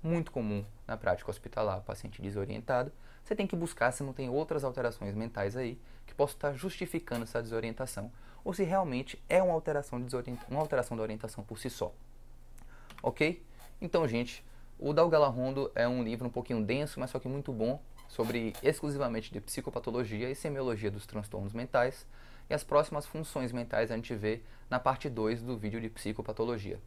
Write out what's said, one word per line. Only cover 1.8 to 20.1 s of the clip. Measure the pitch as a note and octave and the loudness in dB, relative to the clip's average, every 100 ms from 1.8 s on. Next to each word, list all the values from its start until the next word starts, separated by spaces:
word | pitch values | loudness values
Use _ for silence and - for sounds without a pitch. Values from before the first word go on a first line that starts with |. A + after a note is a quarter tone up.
paciente | - G#2 G#2 G2+ | -4 -6 -8 -6
desorientado, | G2 G2+ G2 G#2+ A2+ B2 C#3 - - - | -4 -2 -2 -4 0 2 0 -6 -18 -16
você | - | -4
tem | G#3+ G3 | 0 0
que | E3+ | 0
buscar | E3 - A#2+ | -2 2 2
se | B2 | 2
não | C#3 | -4
tem | B2+ C3 | -4 0
outras | C3+ D#3 D#3 | 0 2 0
alterações | C3+ B2+ A#2 A2+ G2+ | 0 0 0 0 -4
mentais | G#2 A2+ G#2 G2+ A#2+ | -2 -4 0 -2 0
aí | B2 - - - - | -4 -4 -12 -16 -14
que | |
possam | - C#3 - | 2 2 4
estar | D3 | -2
justificando | C3+ F#3 - F3 D#3+ - A#2+ | 0 -4 -4 -2 -4 -2 -4
essa | A2+ A#2+ | 0 -2
desorientação, | A2+ A2+ A2+ A2+ B2+ - G#2+ - - - | 0 -2 -2 -4 -4 -4 -6 -10 -16 -8
ou | - | -4
se | F#3 | 2
realmente | F3+ F#3+ F3+ B2+ C3 - - | 4 4 4 0 -2 -8 4
é | E3 | 6
uma | F#3 | 8
alteração, | E3 - C#3+ C#3+ B2 | 4 2 0 0 -4
desorient-, | B2 B2+ B2 B2 - | -2 -2 -2 -6 -2
uma | C3+ | 0
alteração | D3+ C3+ A#2 | 2 2 2
da | A#2 | 0
orientação | A2 A2 A2+ - | -2 -2 -6 -8
por | G2+ A2 | -8 -6
si | B2+ | -6
só. | - F2 - - - - - - - - - - - | -2 -4 -4 -16 -16 -16 -16 -16 -16 -14 -14 -16 -2
Ok? | C#3 - D3+ E3+ - - - - | -2 4 2 2 -8 -16 -16 -8
Então, | E3+ E3+ D3 | 2 4 4
gente, | A#2 B2 - - - - - | 2 0 -6 -14 -16 -16 -4
o | C#3 | 2
Dal | D3 E3+ | 6 8
Galarrondo | D#3+ C#3+ B2 B2+ C3+ C#3 | 10 8 6 0 0 0
é | - A#2+ | 4 4
um | B2+ | 4
livro | A2+ A2+ B2 | 0 0 0
um | |
pouquinho | B2 B2 A#2+ | -2 0 2
denso, | G#2 B2+ D3 - | 4 2 2 -2
mas | B2+ | -2
só | C3 | -2
que | B2+ | -2
muito | C#3 C#3 | -2 -2
bom, | A#2 A2 C#3 - - - | 0 2 0 -4 -16 -12
sobre | - A2+ A#2+ A2+ - | -2 2 2 0 4
exclusivamente | C3 D#3 D3 C#3 C3 A2+ A2 | 4 4 0 0 0 0 -4
de | - | -8
psicopatologia | - - - A#2+ - A#2 A2+ | -6 -4 -4 -4 -2 0 0